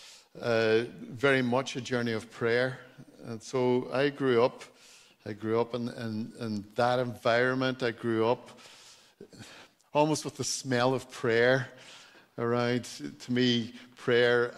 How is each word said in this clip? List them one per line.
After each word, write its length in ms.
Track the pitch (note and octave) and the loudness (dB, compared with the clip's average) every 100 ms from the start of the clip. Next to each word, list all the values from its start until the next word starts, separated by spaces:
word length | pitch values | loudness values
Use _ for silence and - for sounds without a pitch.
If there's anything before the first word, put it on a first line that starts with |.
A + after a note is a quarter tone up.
| - - _ - | -20 -20 _ -8
uh, 440 | A#2+ A#2 A2+ A2 A#2+ - | -2 2 4 2 0 -8
very 400 | - B2 C#3 C3+ | -14 0 2 4
much 360 | B2 B2 C3+ C#3+ | 2 0 -2 -6
a 40 | |
journey 320 | B2 B2 A#2 | -4 -2 -2
of 180 | A2 A2 | -4 -6
prayer. 500 | - A#2 A#2+ B2+ C3 - - - - | -4 0 2 0 -4 -16 -20 -20 -18
And 180 | - A2+ | -14 -12
so 460 | - C3 B2 B2 C3 | -6 0 2 2 0
I 160 | B2+ C#3+ | 0 0
grew 340 | C#3+ C#3 A#2 | 0 2 4
up, 180 | B2 - - - - - - _ | 4 2 -20 -20 -20 -20 -20 _
I 80 | - | -12
grew 260 | G#2 A2 A2+ | -8 -2 0
up 160 | A#2 | 0
in, 140 | B2+ A#2+ | -2 -6
in, 440 | - A#2 G#2+ A#2 - | -6 -6 -6 -8 -8
in 260 | A#2 G#2+ G2 | -6 -6 -6
that 240 | - B2 B2 | 0 2 2
environment. 840 | B2 A2+ B2+ A#2 B2+ C3 C3 B2+ | -2 -2 0 2 2 2 -2 -2
I 100 | B2 | -4
grew 340 | A2+ A#2+ A2+ A2 | -2 -2 2 2
up 340 | B2 - - - - - - - - - - - - - _ _ | 0 -4 -20 -20 -20 -20 -20 -20 -20 -20 -20 -20 -20 -20 _ _
almost 320 | D3 D3+ D3 D3 | 2 2 2 -4
with 100 | - | -8
the 80 | |
smell 480 | B2+ - C3+ B2 B2 | -6 -6 -2 0 2
of 180 | C3 - | 0 -4
prayer 600 | - B2+ A#2 A#2+ C3 B2+ - - - - - - - | -6 0 4 4 4 0 -12 -20 -20 -20 -20 -18 -6
around. 480 | A#2+ A#2+ A#2+ B2 A2 - D3 C3+ | -2 0 0 -2 -4 -12 -14 -12
To 120 | - | -4
me, 400 | B2 B2+ A#2+ A2+ - - - | 2 4 2 -2 -10 -20 -10
prayer 560 | - A#2+ A#2+ A#2+ A#2+ | 2 4 6 4 0